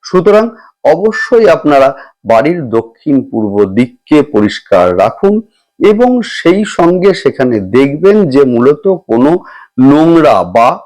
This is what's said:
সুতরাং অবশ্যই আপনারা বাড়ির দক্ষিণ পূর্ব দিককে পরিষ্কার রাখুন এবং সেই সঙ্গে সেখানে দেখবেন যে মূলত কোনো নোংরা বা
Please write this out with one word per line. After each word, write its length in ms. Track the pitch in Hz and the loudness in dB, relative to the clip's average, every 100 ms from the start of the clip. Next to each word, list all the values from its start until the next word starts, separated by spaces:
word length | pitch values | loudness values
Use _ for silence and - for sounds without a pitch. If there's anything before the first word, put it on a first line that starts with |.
সুতরাং 400 | - 185 180 208 226 226 - _ | -2 -2 2 2 0 -8 -20 _
অবশ্যই 640 | - 160 208 220 - 240 214 | -2 0 -2 -4 -2 0 2
আপনারা 400 | 160 156 139 135 139 - _ | 0 0 2 0 -2 -18 _
বাড়ির 360 | 101 113 147 175 135 | -2 0 0 -4 -4
দক্ষিণ 480 | 113 117 _ - 139 | -6 -6 _ -2 -2
পূর্ব 300 | 120 117 107 101 101 | -2 -6 -4 -2 -2
দিককে 440 | 95 123 _ _ 151 131 | -2 -4 _ _ 0 0
পরিষ্কার 560 | 104 104 - _ 95 90 90 | -2 -2 -4 _ 0 0 0
রাখুন 380 | 101 - 196 208 226 _ _ _ | -2 0 -2 -2 -6 _ _ _
এবং 300 | 202 214 247 247 214 | 0 2 0 0 -4
সেই 280 | - 170 185 208 | -4 -2 -2 -2
সঙ্গে 420 | - 170 180 190 | -2 -2 0 0
সেখানে 420 | 180 135 - 127 113 95 | 0 -4 -4 -4 -2 -2
দেখবেন 460 | 117 139 151 185 208 185 | 0 0 0 0 2 2
যে 120 | 131 | 2
মূলত 400 | 135 117 123 147 196 180 _ | 0 2 0 0 -2 -4 _
কোনো 260 | 113 135 180 - - - - | 0 2 0 -6 -20 -16 0
নোংরা 540 | 131 147 160 165 151 107 87 | 2 4 4 4 2 0 0
বা 160 | 104 120 185 | 0 0 -2